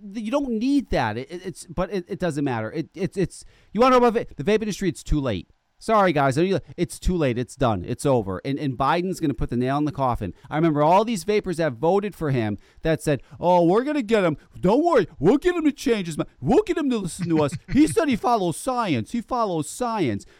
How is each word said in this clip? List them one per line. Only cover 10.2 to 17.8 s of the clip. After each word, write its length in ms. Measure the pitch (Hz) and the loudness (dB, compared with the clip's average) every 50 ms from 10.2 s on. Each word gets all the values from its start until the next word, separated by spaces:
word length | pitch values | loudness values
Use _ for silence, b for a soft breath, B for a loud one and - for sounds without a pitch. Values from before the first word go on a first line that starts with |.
| 113 90 82 B B B | -4 -8 -8 B B B
I 80 | - | -2
remember 260 | 151 160 170 151 143 147 | 0 0 2 2 4 4
all 220 | 151 175 190 220 | 4 4 4 4
these 200 | 220 233 190 160 | 2 -2 -6 -2
vapors 340 | - 208 214 202 190 175 147 | 0 -2 0 0 -2 -4 -2
that 160 | 170 151 127 | -2 -2 -2
voted 400 | 110 127 165 185 202 202 208 - | 0 0 2 2 2 0 -2 -8
for 160 | - 165 151 | -6 -4 -2
him 260 | 135 123 110 107 104 - b b b b | 0 0 0 -2 -4 -6 b b b b
that 220 | b 160 160 - - | b -2 -2 0 0
said, 200 | 165 147 123 B B B B | -2 -2 -2 B B B B
"Oh, 260 | - 170 180 175 175 | 0 2 4 4 4
we're 200 | 165 185 220 254 | 4 4 2 2
gonna 180 | 294 302 294 247 | 0 -2 -2 0
get 220 | 202 226 214 190 | 0 0 2 2
him. 140 | 170 147 b b b b - | 2 0 b b b b -2
Don't 240 | - 180 208 269 320 | 0 2 2 4 2
worry. 240 | 349 330 254 180 - - - | 4 4 2 2 0 -4 0
We'll 180 | 123 170 254 | 2 4 4
get 180 | 285 - 359 359 | 4 2 0 0
him 100 | 349 320 | 2 0
to 80 | 294 - | 0 -2
change 340 | - - - 233 214 180 | 0 -2 -2 -2 -2 -2
his 100 | 165 156 | -6 -6
mind. 140 | 147 156 b b b | -6 -8 b b b
We'll 220 | 120 143 226 339 427 | -2 2 2 2 2
get 160 | 427 339 339 | 2 -2 -2
him 100 | 311 269 | 0 0
to 100 | 247 220 | -2 -2
listen 300 | 190 170 - - 180 175 | -4 -6 -8 -8 -4 0
to 140 | 165 156 151 | 2 2 2
us. 100 | 139 - - - - - | 0 -2 -6 -10 -2 2
He 140 | 247 | 4